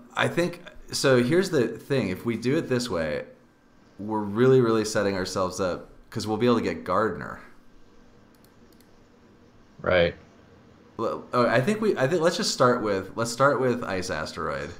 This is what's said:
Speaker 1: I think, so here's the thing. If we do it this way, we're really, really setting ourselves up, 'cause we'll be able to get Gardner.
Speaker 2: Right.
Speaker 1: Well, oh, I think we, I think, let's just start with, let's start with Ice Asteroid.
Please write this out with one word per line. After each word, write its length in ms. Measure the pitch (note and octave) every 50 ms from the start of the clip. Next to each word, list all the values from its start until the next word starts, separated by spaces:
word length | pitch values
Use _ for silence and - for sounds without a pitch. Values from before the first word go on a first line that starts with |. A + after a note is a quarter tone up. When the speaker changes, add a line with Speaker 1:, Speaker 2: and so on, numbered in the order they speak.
| - - -
Speaker 1:
I 120 | G#2+ A#2 B2+
think, 340 | - E3+ F3 E3+ - - - - - - - -
so 300 | B2 - - C#3 C3 B2
here's 280 | B2 B2 E3 F3+ G3 F#3
the 180 | E3 C#3 A2+ -
thing. 420 | - - - - C#3+ C3 G#2 F#2+
If 160 | F#2 - -
we 120 | A#2 A#2 G#2
do 200 | A2+ B2 C#3 E3
it 120 | - -
this 200 | B2+ A#2+ A#2+ -
way, 360 | F#2+ E2 D#2+ D#2 D2 C#2 - - - _ _ _ _ _ _ _ _ _ _ _ _ -
we're 200 | G2 G#2+ G#2+ A2
really, 420 | G#2+ G2+ G2+ A2+ B2 C3 C3 C3
really 240 | A#2+ A2+ A2+ A2 G#2
setting 300 | G#2+ - G#2+ G2+ G2+ G2
ourselves 440 | F#2 F#2 - - G#2 F#2+ F2+ F#2 G#2
up, 300 | F#2+ F2+ E2+ D2 - - - - - -
'cause 160 | - A2+ G2
we'll 120 | G#2+ A2 G#2
be 80 | A#2+
able 120 | B2 A#2 G#2+
to 60 | G2
get 200 | F#2+ E2+ D#2+ D#2+
Gardner. 580 | F2+ F2+ G2 A2+ G#2+ F2 - B1 G#1+ - - - - - - - - _ - - - - - - - - - - _ _ _ _ _ _ - - - - - - _ - - - _ _ _ _ - - - - - _ - - _ _ -
Speaker 2:
Right. 340 | - E2+ F2+ F2+ F2 E2+ - - - - - - - - - - - - - - - - - -
Speaker 1:
Well, 280 | A2+ F#2 D2 D#2 - - -
oh, 120 | B2 B2
I 160 | - G#2+ B2
think 200 | C3+ G3+ G#3+ G#3+
we, 140 | A3+ G#3 - A#2+
I 100 | C3 C3+
think, 140 | F3 E3+
let's 160 | D#3 F3 F3 -
just 160 | - - -
start 280 | - C3+ B2 A#2+ -
with, 300 | G#2 G#2+ G2 F#2+ F#2 - -
let's 160 | A2 A#2 -
start 280 | - - - C#3 - A2+
with 240 | C3 B2+ A#2 A#2+ A#2+
Ice 260 | - F#2+ F#2 F2+ -
Asteroid. 600 | F2 D2+ D#2+ - - - E2 D2+ C#2+ C2+ D2 D2+ F2 -